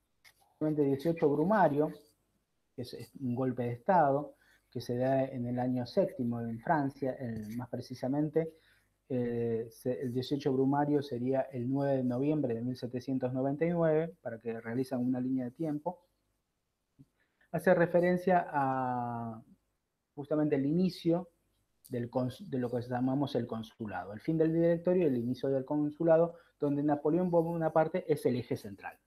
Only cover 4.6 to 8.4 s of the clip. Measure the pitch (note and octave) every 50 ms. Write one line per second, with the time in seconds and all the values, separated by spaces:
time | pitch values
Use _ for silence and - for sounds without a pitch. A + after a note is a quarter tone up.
4.6 | _ _ - B2 - - A#2+ B2 B2+ C3 C3+ C3+ C3+ C3 C3+ B2 A#2+ A#2+ B2 B2
5.6 | B2 B2+ B2+ B2+ B2 - - G3 F3+ F#3 - - B2 A#2+ A#2+ A#2 A#2 A#2 A#2 A2+
6.6 | - E3+ E3+ D3+ C#3 C3+ - - C#3 C3 B2+ - C3 A#2 A2+ A2 G#2+ G#2+ A2+ B2
7.6 | B2+ - - B2 A#2 - B2+ - C3+ B2+ C#3+ D3 D3+ D3+ - D#3+